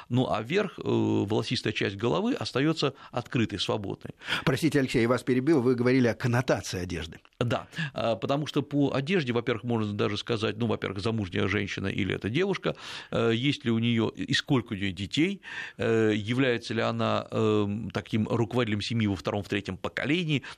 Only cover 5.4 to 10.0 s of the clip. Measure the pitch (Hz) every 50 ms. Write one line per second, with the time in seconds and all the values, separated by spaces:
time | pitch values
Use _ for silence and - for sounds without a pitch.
5.4 | 127 156 170 135 117 131 127 117 117 127 127 135 123 117 107 - - 127 120 123
6.4 | 123 - 151 104 - - - 92 90 90 87 80 80 82 80 - - - _ _
7.4 | 120 117 127 92 - - - 160 165 139 - - 110 117 113 107 - 123 139 143
8.4 | 147 - - 147 131 - 143 143 139 131 - 131 139 151 196 185 139 120 113 120
9.4 | 113 123 117 107 123 120 117 110 107 104 101 104